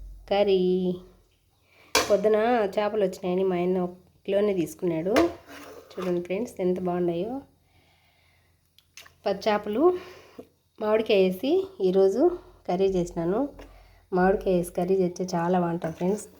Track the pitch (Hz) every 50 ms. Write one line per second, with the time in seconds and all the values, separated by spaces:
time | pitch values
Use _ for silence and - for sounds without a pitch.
0 | - - - - - - 196 202 202 202 190 185 180 180 180 185 185 180 180 180
1 | - - - _ _ _ _ _ _ _ _ _ _ _ _ _ _ _ - -
2 | - - 208 196 190 214 214 208 214 233 247 233 208 190 190 214 208 208 214 214
3 | 196 185 190 - - 180 180 185 190 190 180 175 175 180 185 185 180 175 180 -
4 | - _ _ _ _ 190 196 202 208 208 196 180 156 156 - - 190 175 165 160
5 | 160 185 226 285 339 339 - - - - - - - - - - - - - 196
6 | 185 185 175 175 175 - 180 202 247 247 - - 190 180 185 190 185 175 175 175
7 | 175 175 170 170 185 220 254 277 285 - _ _ _ _ _ _ _ _ _ _
8 | _ _ _ _ _ _ _ _ _ _ _ _ _ _ _ _ _ _ _ -
9 | - - _ _ - 208 190 190 - 220 208 208 208 208 208 247 311 359 359 359
10 | - - - - - - - - - - _ _ _ _ _ - 214 214 214 220
11 | 226 - 220 196 185 185 185 - - 269 330 381 381 - - - 196 185 180 190
12 | 190 190 202 233 311 349 - - - - - - _ - 180 180 190 190 190 180
13 | 170 175 - 175 165 170 196 226 285 285 - - - - - - - - - _
14 | _ _ 190 180 185 190 202 214 - 202 185 175 170 175 - - 175 180 190 190
15 | 185 175 175 - 185 185 180 170 170 175 185 180 175 170 170 175 - 165 156 -
16 | 175 185 208 208 - - - -